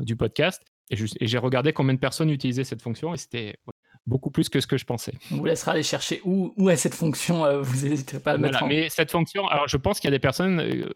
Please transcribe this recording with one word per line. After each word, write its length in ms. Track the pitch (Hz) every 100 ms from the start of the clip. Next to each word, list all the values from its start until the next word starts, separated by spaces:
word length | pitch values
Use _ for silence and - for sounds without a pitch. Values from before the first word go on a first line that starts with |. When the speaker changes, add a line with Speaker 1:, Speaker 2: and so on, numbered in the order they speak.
Speaker 1:
du 120 | 120
podcast. 480 | 117 113 - 165 - _ _ _
Et 60 | 104
je, 100 | 110 -
et 80 | 110
j'ai 120 | 120
regardé 340 | 127 127 147
combien 220 | 156 135
de 40 | 131
personnes 320 | 139 - 160
utilisaient 320 | 139 131 123
cette 200 | 131 113
fonction 320 | 120 113 160
et 20 | 156
c'était 400 | - 123 107 - - - _ _ -
beaucoup 240 | 135 -
plus 180 | - 160
que 120 | 139
ce 60 | -
que 120 | 131
je 80 | -
pensais. 260 | 120 - 120 -
Speaker 2:
On 60 | 143
vous 80 |
laissera 280 | 151 165 -
aller 100 | 170
chercher 380 | - 135 - -
où, 300 | 185 190 180 202
où 140 | 190
est 60 | 160
cette 180 | 156
fonction, 500 | - 165 127 - 170
euh, 160 | 151 143
vous 260 | 135 131 143
n'hésiterez 320 | 147 131 -
pas 140 | 151
à 20 |
le 40 | 147
Speaker 1:
Voilà, 120 | 147
Speaker 2:
mettre 120 | 127
en 20 | 131
Speaker 1:
mais 220 | 151 165
cette 220 | - 156
fonction, 360 | 170 165 202 196
alors 220 | 147 143
je 80 | 139
pense 240 | 190 208
qu'il 80 | 147
y 40 |
a 40 | 139
des 20 |
personnes, 400 | 139 147 185 175
euh, 300 | 113 120 -